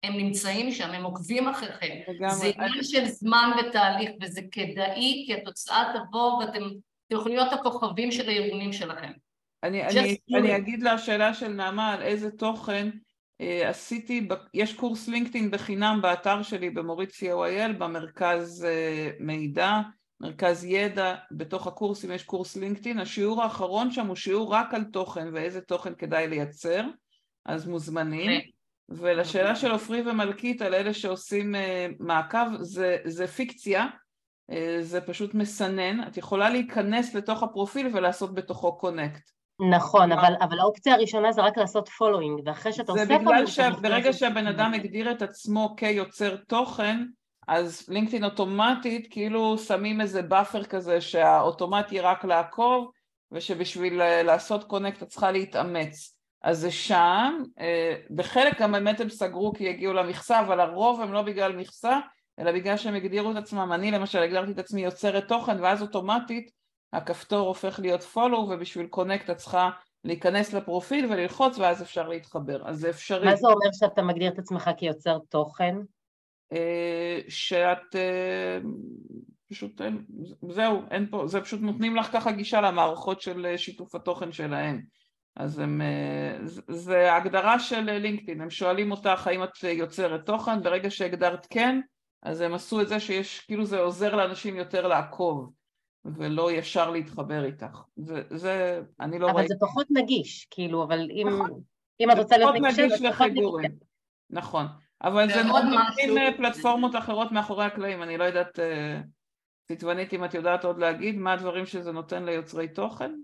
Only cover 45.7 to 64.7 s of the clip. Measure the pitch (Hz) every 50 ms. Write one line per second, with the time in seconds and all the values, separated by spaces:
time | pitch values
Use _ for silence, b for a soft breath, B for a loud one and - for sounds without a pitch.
45.7 | 214 - 226 214 208 202 190 190 - - 208 202 190 196 - _ 233 226 254 247
46.7 | - - 214 208 220 233 240 247 - _ _ _ _ _ _ - 160 170 175 170
47.7 | 165 - - - 175 202 220 220 226 233 208 202 202 202 196 185 196 202 214 233
48.7 | 254 247 247 247 226 233 226 - - 220 208 214 214 226 226 220 220 214 220 -
49.7 | 208 185 202 214 214 214 214 202 190 196 175 165 185 190 202 202 - 214 196 -
50.7 | - 190 180 165 175 170 170 - - 170 160 156 156 156 139 151 170 165 185 180
51.7 | 196 208 208 208 196 196 175 180 185 185 - 190 175 165 170 170 - - 233 240
52.7 | 254 254 240 240 _ _ _ _ _ _ _ _ - 165 165 - 190 165 180 175
53.7 | - 185 180 180 175 175 175 170 170 170 170 170 160 175 - - 214 208 208 -
54.7 | - 196 196 196 196 - - - - - 208 190 190 190 190 196 - 107 135 180
55.7 | 175 170 156 156 151 - - - _ _ _ _ _ _ _ - 170 165 156 180
56.7 | 160 - - - 208 180 170 175 180 196 233 269 320 330 262 - - - - 170
57.7 | 170 165 165 165 151 139 - - 151 151 180 - - 254 262 294 277 - 220 208
58.7 | 208 202 202 208 214 220 233 220 - - 202 185 175 175 196 208 208 208 202 185
59.7 | 175 175 180 190 190 190 180 175 180 - - - 240 226 214 190 185 175 180 165
60.7 | 170 180 214 240 247 233 233 202 196 208 208 208 208 190 196 190 185 180 185 -
61.7 | - - - 226 254 277 285 b b b b b _ - - 170 170 180 180 196
62.7 | 202 214 220 226 208 202 185 190 180 208 208 220 220 214 208 - - 202 190 180
63.7 | 175 170 190 214 208 202 190 196 - 190 170 170 180 185 190 196 202 190 185 -